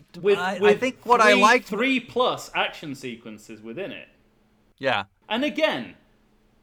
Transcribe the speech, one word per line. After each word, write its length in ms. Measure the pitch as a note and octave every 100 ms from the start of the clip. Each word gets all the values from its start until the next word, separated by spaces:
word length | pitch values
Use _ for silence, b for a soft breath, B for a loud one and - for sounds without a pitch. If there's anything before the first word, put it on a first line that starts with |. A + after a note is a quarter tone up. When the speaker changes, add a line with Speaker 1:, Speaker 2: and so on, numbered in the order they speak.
| _ F3
Speaker 1:
with, 200 | F#3+ G3
Speaker 2:
I, 160 | F#3 F#3
I 40 |
Speaker 1:
with 200 | G#3 G#3
Speaker 2:
think 260 | B3+ - A3
what 160 | A#3+
I 120 | G#3+
Speaker 1:
three, 80 | G3+
Speaker 2:
liked 260 | G#3 B3+ -
Speaker 1:
three 320 | G#3 C4+ B3+
plus 500 | - A#3+ A#3 C3+ - E3+
action 400 | G3+ - D#3 B2+
sequences 680 | B2+ A2+ A2+ G#2+ - G#2+
within 300 | A2 C3 F#3
it. 160 | F2+ - _ _ _ _ _ _ -
Speaker 2:
Yeah. 240 | C3 G#2+ F#2+ _ -
Speaker 1:
And 140 | A3+
again, 520 | D4 D4 D#4 D3+ F#2+ - _ _ _ _ _ _